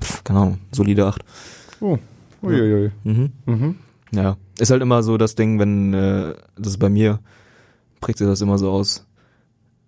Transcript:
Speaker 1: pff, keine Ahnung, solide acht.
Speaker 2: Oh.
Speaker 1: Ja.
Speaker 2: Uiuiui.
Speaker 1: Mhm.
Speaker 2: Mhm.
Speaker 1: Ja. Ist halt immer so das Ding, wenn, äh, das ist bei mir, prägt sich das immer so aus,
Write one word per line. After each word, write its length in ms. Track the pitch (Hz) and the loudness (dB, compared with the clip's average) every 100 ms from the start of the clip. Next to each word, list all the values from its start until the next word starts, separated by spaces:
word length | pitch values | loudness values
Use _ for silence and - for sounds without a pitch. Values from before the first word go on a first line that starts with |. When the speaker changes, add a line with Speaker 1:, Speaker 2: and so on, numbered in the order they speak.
Speaker 1:
pff, 220 | - - | -8 -8
keine 160 | - 98 | 0 2
Ahnung, 180 | 95 92 - | 2 0 -6
solide 340 | - 101 101 98 | -2 2 2 2
acht. 180 | - - - - - - - | -2 -12 -20 -20 -20 -20 -8
Speaker 2:
Oh. 180 | 208 147 - - - - | -4 -4 -6 -20 -20 -10
Speaker 1:
Ja. 80 | 196 | -2
Speaker 2:
Uiuiui. 420 | 147 107 104 104 101 | 2 2 2 0 -4
Speaker 1:
Mhm. 280 | 110 110 139 - - | -2 -2 -2 -4 -4
Speaker 2:
Mhm. 300 | 113 143 185 - _ - | -2 -2 -6 -14 _ -6
Speaker 1:
Ja. 260 | 104 98 98 - - | -2 -2 -2 -8 -2
Ist 100 | 120 | 2
halt 100 | 131 | 2
immer 200 | 127 120 | 2 2
so 160 | 110 113 | 2 0
das 180 | 110 - | 0 0
Ding, 240 | 110 107 | 0 2
wenn, 340 | 101 101 98 | 2 2 0
äh, 400 | 98 98 98 80 - - - | 0 0 0 -4 -10 -18 -10
das 160 | 104 | -6
ist 40 | 98 | 0
bei 100 | 101 | 2
mir, 300 | 101 110 104 - _ _ _ _ _ _ - | 4 2 0 -6 _ _ _ _ _ _ -12
prägt 160 | - 110 | -8 -2
sich 80 | 101 | 0
das 140 | 98 | 0
immer 160 | 101 101 | 0 0
so 120 | 95 | 0
aus, 360 | 98 101 - _ _ _ _ _ _ _ _ | -2 -2 -6 _ _ _ _ _ _ _ _